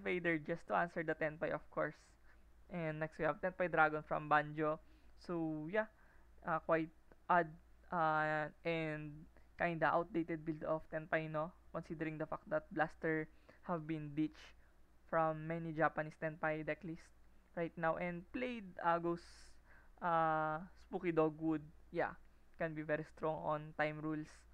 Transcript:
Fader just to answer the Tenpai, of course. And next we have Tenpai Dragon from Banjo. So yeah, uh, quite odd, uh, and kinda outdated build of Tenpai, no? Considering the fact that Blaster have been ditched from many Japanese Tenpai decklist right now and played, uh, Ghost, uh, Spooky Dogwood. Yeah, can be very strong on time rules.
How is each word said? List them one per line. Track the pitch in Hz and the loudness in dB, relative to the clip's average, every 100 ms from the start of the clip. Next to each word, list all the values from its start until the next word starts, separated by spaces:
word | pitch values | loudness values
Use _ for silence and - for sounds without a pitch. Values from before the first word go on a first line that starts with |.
Fader | 196 180 170 160 | -2 0 2 0
just | 147 165 - | -2 -6 0
to | 202 | 0
answer | 170 175 | 0 -2
the | 160 156 | -2 0
Tenpai, | 156 156 156 | -2 -2 -2
of | 151 - | -4 -4
course. | - 151 - - - - - - - - | -4 -4 -4 -20 -20 -20 -20 -20 -20 -10
And | 175 160 156 | -4 -4 -2
next | 156 - | -6 -2
we | |
have | 156 147 | -2 0
Tenpai | 190 185 180 | -2 0 2
Dragon | 160 156 151 | 6 4 4
from | 151 156 151 | -2 -4 4
Banjo. | 151 151 151 151 160 - - - - | 2 2 0 0 -2 -8 -20 -20 -14
So | - 170 160 156 151 | -4 -2 -2 -2 -2
yeah, | 214 220 - - - - - | -2 -2 -8 -20 -20 -20 -10
uh, | - 160 | -2 -2
quite | - 165 160 - - - - | 2 2 2 -8 -20 -8 4
odd, | 180 160 160 - - - | 4 4 -4 -20 -18 -4
uh, | 180 156 156 151 156 147 - 165 | 2 2 4 2 0 -2 -4 -2
and | 165 156 151 151 151 170 - - - | 0 -2 -4 -8 -12 -16 -20 -12 -2
kinda | 170 165 151 | 0 4 4
outdated | 170 170 170 165 165 | 4 2 -2 -2 -2
build | 160 156 147 | -4 -4 -2
of | 156 - | -2 -2
Tenpai, | 156 156 160 156 | -8 0 0 0
no? | 156 165 - - | -2 -2 -6 -10
Considering | 165 - 160 160 156 | -8 -6 -4 -4 -4
the | 156 | -6
fact | 156 - | -6 -2
that | 156 - | -2 -2
Blaster | 156 160 - 165 156 156 - - - | 0 0 0 0 0 -2 -10 -20 -14
have | - 170 151 | -4 -4 -2
been | 156 147 | -4 -4
ditched | 147 156 - - - - - - - - | 0 0 -2 -20 -20 -20 -20 -20 -18 0
from | 165 160 156 156 | 4 4 2 -4
many | 165 165 | -4 -2
Japanese | 156 151 151 156 - | 2 2 2 -6 -4
Tenpai | 160 156 156 156 151 | -4 0 0 0 -2
decklist | 151 170 165 - - - - - - | -4 -6 -10 -12 -20 -20 -20 -10 -4
right | 170 - | -4 0
now | 165 160 | 0 0
and | 175 175 185 254 | -2 -4 -8 -6
played, | 254 240 190 - | -4 -6 -10 -2
uh, | 175 170 | 2 2
Ghost, | 170 170 - - - - - - - - | 2 -2 -6 -20 -20 -20 -20 -20 -20 -6
uh, | 175 165 160 156 156 156 185 - | 2 4 4 2 0 -2 -6 -16
Spooky | - 190 180 | -8 -4 2
Dogwood. | 160 156 156 160 156 151 - - | 4 4 4 0 0 -2 -18 -8
Yeah, | 170 135 - - - - - | -2 -2 -4 -16 -20 -14 -6
can | 165 | -4
be | 156 | -4
very | 156 151 156 - | -2 -2 -2 -4
strong | 156 156 165 | -2 -2 -2
on | 151 156 156 | -2 -4 -2
time | 151 151 | 0 0
rules. | 156 156 156 - - | -4 -4 -6 -14 -20